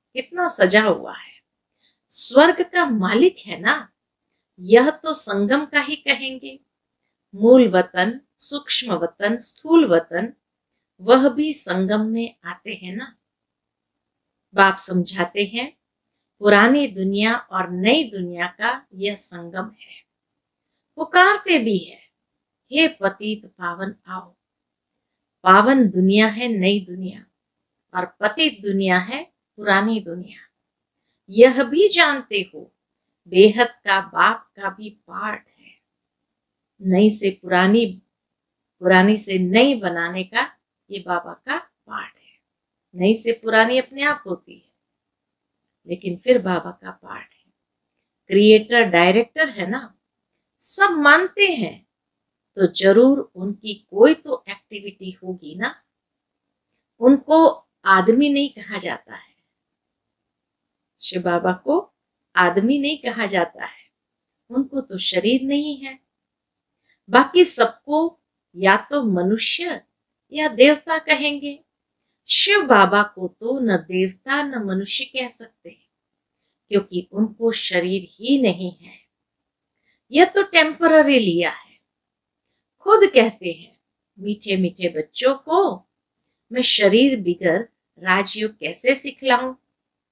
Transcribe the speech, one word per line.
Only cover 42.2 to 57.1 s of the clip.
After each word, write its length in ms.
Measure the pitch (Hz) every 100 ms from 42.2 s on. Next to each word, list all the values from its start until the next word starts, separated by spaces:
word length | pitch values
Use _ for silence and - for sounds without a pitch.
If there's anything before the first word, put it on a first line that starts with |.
| _ _ _ _ _ _ _
नई 200 | 180 190
से 180 | 220 233
पुरानी 460 | 226 220 220 226 254
अपने 240 | 254 269
आप 220 | 285 294 196
होती 280 | 180 _
है, 180 | - _ _ _ _ _ _ _ _ _ _ _ _ -
लेकिन 300 | 180 190 175
फिर 220 | 254 247
बाबा 320 | 185 180 180
का 200 | - 190
पार्ट 440 | - 185 - -
है। 180 | _ _ _ _ _ _ _ _ _ -
Creator 540 | 190 214 214 214 240
director 680 | 214 170 180 196 233 311 311
है 220 | 220 180
ना, 280 | 247 247 _ _ _ _ _ _ _
सब 300 | - - 403
मानते 560 | 339 285 311 370 - 403
हैं, 440 | 302 180 - _ _ _ _ _ _ _ -
तो 100 | 180
जरूर 680 | - 190 196 254 277 -
उनकी 400 | 180 196 208 214
कोई 400 | 208 _ 196 262
तो 300 | 320 302 - -
activity 640 | - _ 208 202 196 190
होगी 460 | 185 185 180 151 165
ना। 260 | 233 - _ _ _ _ _ _ _ _ _ _ _ _
उनको 680 | 240